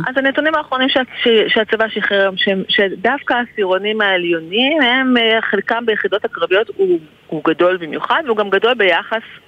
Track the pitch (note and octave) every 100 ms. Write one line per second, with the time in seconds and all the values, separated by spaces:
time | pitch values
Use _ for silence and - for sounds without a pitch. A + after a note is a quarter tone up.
0 | F3+ C4 C4+ C4 D4+ D#4 D4+ B3+ C4 C#4
1 | B3+ - A#3+ A3+ - A3+ G#3+ A3 A3 G#3+
2 | G3 G3+ G3 F#3 G#3 F#3+ - - G3 D#3
3 | A3 C#4 - B3 A#3+ - F#3 F#3 G#3 A3
4 | G3+ F#3 F3 E3+ D#3+ G#3 C4 D#4+ A#3+ B3+
5 | C4 B3 A3+ A3 - G3+ - A#3 A#3 G3+
6 | F#3 G3 - - E3 F#3+ A#3 - F#3+ E3+
7 | D#3 _ - D#3+ - D3 F3 F#3 D#3+ D3
8 | - C4+ D4 G#3+ G3+ F#3+ A3+ B3 F#3+ E3+
9 | G#3 A3+ - -